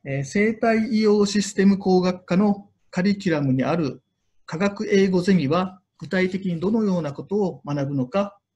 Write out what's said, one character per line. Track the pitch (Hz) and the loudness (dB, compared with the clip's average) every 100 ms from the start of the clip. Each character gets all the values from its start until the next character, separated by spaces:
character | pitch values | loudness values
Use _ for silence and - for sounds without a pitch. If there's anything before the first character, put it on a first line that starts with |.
え | 143 139 | -6 -8
ー、 | |
生 | 139 202 220 | -4 0 0
態 | 220 233 220 214 | 0 0 0 0
医 | 214 214 | 2 4
療 | 208 202 | 4 2
シ | 208 | 0
ス | 196 | -2
テ | - 196 | 2 4
ム | 196 | 4
工 | 190 185 | 4 4
学 | 180 180 | 2 -2
科 | - 180 | -2 0
の | 208 202 - _ _ | 2 0 -8 _ _
カ | - | -2
リ | 190 196 | 0 0
キ | 185 | 0
ュ | |
ラ | 156 | 0
ム | 139 | 2
に | 131 | 0
あ | 127 | 0
る | 170 143 131 _ _ _ _ - | -2 -2 -6 _ _ _ _ -12
化 | 160 | -4
学 | 202 202 214 | -4 -2 0
英 | 196 196 | 2 4
語 | 185 | 2
ゼ | 180 | 2
ミ | 185 135 | 2 2
は | 170 190 - _ _ | 0 -2 -10 _ _
具 | 143 | -6
体 | 190 185 | -2 -2
的 | 185 185 | -2 -6
に | 170 | -4
ど | 180 | -2
の | 226 | 0
よ | 208 180 | 0 -2
う | |
な | 151 | -4
こ | 139 | -10
と | 151 202 | -6 -4
を | 190 143 | -4 -6
学 | 196 190 139 | -8 -4 -4
ぶ | |
の | 143 127 | -4 -2
か | 196 202 _ _ | -4 -4 _ _